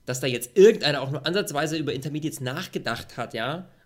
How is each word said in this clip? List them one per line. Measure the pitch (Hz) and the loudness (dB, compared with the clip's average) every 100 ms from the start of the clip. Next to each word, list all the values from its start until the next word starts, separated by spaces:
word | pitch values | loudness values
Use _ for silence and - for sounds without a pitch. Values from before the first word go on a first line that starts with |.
| - | -8
dass | 127 | -4
da | 135 | -2
jetzt | 120 - - | -2 0 8
irgendeiner | 202 214 147 143 | 8 8 2 -2
auch | 135 | -2
nur | 139 147 | -4 -2
ansatzweise | 180 196 143 156 160 | -2 -2 -2 -2 -2
über | 147 | -2
Intermediates | 131 131 151 151 143 | -4 -4 -6 -6 -6
nachgedacht | 127 139 180 - - 117 - - | -6 -6 -8 -8 -6 -6 -8 -8
hat, | 113 | -8
ja, | 113 117 160 185 - | -4 -4 -6 -10 -20